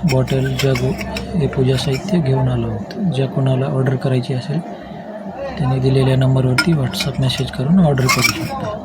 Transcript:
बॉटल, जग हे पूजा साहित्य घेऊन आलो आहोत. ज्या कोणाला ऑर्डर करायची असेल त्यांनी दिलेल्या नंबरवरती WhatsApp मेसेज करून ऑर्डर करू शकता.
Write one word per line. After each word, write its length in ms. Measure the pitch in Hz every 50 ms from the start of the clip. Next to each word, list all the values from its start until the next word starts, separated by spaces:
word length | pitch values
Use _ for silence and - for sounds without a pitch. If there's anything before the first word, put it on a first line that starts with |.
| - 165
बॉटल, 440 | 131 131 127 127 139 131 131 135 131 - -
जग 200 | 135 131 123 127 131 - - - - - - - - -
हे 120 | 180 143
पूजा 300 | 127 - 143 131 127 135
साहित्य 420 | 127 - 143 135 131 - - - 180
घेऊन 280 | 151 131 131 131 131
आलो 200 | 127 127 120 117
आहोत. 260 | 113 110 107 101 - - - 208 175 139
ज्या 120 | 131 135
कोणाला 380 | 127 - 147 135 131 131 127 131
ऑर्डर 300 | 143 147 131 131 131 131
करायची 380 | 127 - 139 127 127 123 - 135
असेल 260 | 123 - - 143 165 - - - - - - - - - - 214 - - - - - - - -
त्यांनी 220 | - 139 131 131 131
दिलेल्या 360 | 127 135 135 135 131 131 131
नंबरवरती 580 | 131 131 131 131 131 127 127 127 127 - 175 165
WhatsApp 480 | 151 131 123 - - - 143 127 -
मेसेज 300 | 135 127 - - 135 123
करून 280 | - - 127 143 175 196 180
ऑर्डर 200 | 151 143 131 127
करू 160 | 135 1077 -
शकता. 580 | - - - 330 - - 269 - 233 220 208 208 -